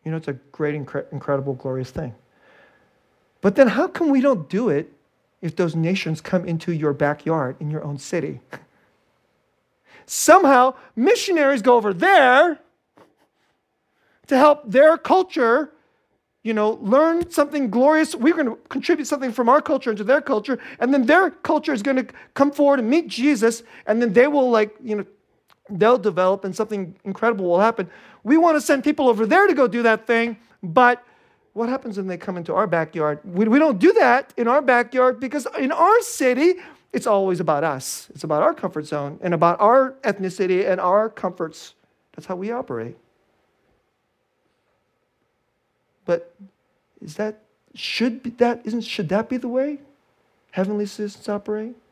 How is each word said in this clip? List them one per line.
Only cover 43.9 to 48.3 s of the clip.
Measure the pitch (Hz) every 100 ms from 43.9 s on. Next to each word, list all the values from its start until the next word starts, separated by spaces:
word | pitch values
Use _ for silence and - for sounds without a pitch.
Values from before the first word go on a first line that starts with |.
| _ _ _ _ _ _ _ _ _ _ _ _ _ _ _ _ _ _ _ _ _
But | - 170 - _ 196 _ _ _ _ _
is | 160
that, | 151 214 214 _ _ _
should | - - - 240 226
be, | 240